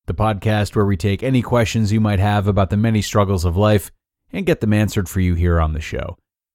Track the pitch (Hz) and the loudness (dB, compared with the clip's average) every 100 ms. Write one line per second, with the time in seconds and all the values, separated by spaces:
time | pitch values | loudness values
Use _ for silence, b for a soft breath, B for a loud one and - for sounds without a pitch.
0 | - 85 107 104 110 107 104 - 101 98 | -10 -2 -2 -2 -2 -2 -2 0 0 0
1 | 104 98 131 131 110 120 113 120 107 110 | -2 -2 0 0 0 0 0 0 0 2
2 | 107 101 101 104 98 98 95 101 113 110 | 2 2 2 2 0 0 2 2 2 0
3 | 98 110 98 98 87 85 107 107 - - | 0 0 2 2 0 2 2 2 0 -16
4 | _ _ _ 202 190 165 107 104 107 - | _ _ _ -6 -2 -2 0 0 0 -2
5 | 92 98 90 85 87 85 80 76 76 - | -4 -2 0 2 2 2 0 -2 -8 -8
6 | 64 - _ _ _ | -10 -12 _ _ _